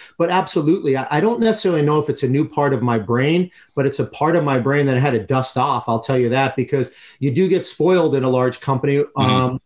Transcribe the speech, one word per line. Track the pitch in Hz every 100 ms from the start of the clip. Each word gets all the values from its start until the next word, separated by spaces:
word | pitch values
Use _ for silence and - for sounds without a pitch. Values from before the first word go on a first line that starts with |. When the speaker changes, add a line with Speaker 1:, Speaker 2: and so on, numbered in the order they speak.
| - -
Speaker 1:
But | 170
absolutely, | 185 185 170 151 190 147 131
I, | 131
I | 151
don't | 208 233
necessarily | 226 220 190 160
know | 147 151
if | 147
it's | -
a | 131
new | 135 151
part | - 143 127
of |
my | 123 117
brain, | 101 120 139 170 180 - - -
but | 135
it's | 135
a | -
part | - 151 170
of |
my | 147 127
brain | 117 143 139
that | 127
I |
had | 139
to | 117 98
dust | 131 127 127
off. | 139 120 -
I'll | 113
tell | - 131
you | 120
that, | 127 135 -
because | 120 139 123 - - -
you | 139
do | 156 185
get | 180 -
spoiled | - 160 185 156
in | 135
a | 131
large | 127 127 -
company, | - 131 139 143
Speaker 2:
Mm-hmm. | 147 135
Speaker 1:
um, | 127 127 127 131